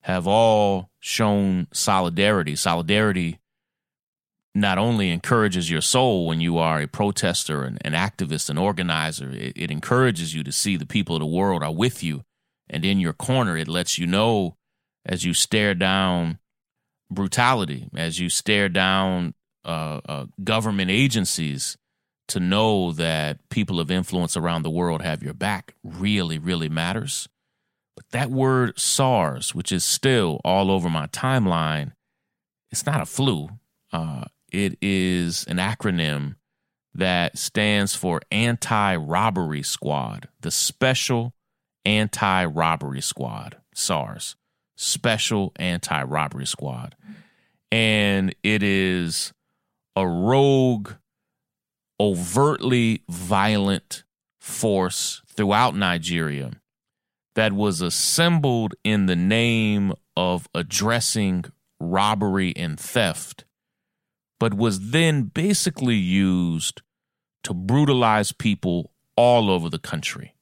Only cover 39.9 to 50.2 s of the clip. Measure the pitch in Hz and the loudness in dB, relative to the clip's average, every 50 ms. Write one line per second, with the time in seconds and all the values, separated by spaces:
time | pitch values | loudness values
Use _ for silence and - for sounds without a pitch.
39.9 | 73 71 64 55 50 50 - - _ _ - 82 - - - - - _ 131 131 | -2 -2 -2 -4 -8 -12 -14 -18 _ _ -8 -4 -2 -2 -2 -2 -2 _ 2 2
40.9 | 127 - - - 131 117 117 120 - _ _ _ _ _ _ _ _ _ _ 98 | 2 2 0 0 0 -2 -2 -4 -8 _ _ _ _ _ _ _ _ _ _ 0
41.9 | 104 107 110 107 - - 110 98 95 92 90 82 73 82 82 80 82 69 73 71 | 2 2 0 0 -2 0 0 2 2 2 0 0 0 0 0 0 0 -2 -4 -8
42.9 | 67 67 - - - - 65 60 55 52 - - - - _ _ _ - - - | -8 -6 -6 -8 -6 -6 -8 -8 -8 -10 -12 -14 -18 -20 _ _ _ -6 -4 -2
43.9 | 90 76 65 52 - - - - - _ _ _ _ _ _ _ _ - - - | -2 -2 -4 -6 -10 -12 -12 -12 -14 _ _ _ _ _ _ _ _ -8 -4 -4
44.9 | - - - 123 110 107 - - 113 104 98 90 _ - - 90 87 85 - - | -4 0 0 0 0 0 0 0 0 0 -2 -2 _ -6 -4 -4 -4 -4 -4 -4
45.9 | - 76 67 65 73 76 76 71 - 67 67 - - - - 71 64 60 62 - | -4 -4 -2 -2 -2 -2 -2 -2 -4 -8 -8 -8 -8 -8 -8 -8 -8 -8 -12 -14
46.9 | _ _ _ - - - - _ _ _ _ _ _ _ _ _ - 117 113 110 | _ _ _ -20 -20 -20 -20 _ _ _ _ _ _ _ _ _ 0 2 2 4
47.9 | 107 107 104 101 98 98 95 95 - _ - 101 107 107 101 101 98 95 95 92 | 4 4 2 2 2 2 0 0 -2 _ 0 0 2 2 2 2 2 2 2 2
48.9 | 90 90 85 82 82 - - - _ _ _ _ _ _ _ _ _ _ _ _ | 0 0 -2 -2 -2 -4 -6 -6 _ _ _ _ _ _ _ _ _ _ _ _
49.9 | _ 95 95 90 85 85 | _ -2 0 0 0 0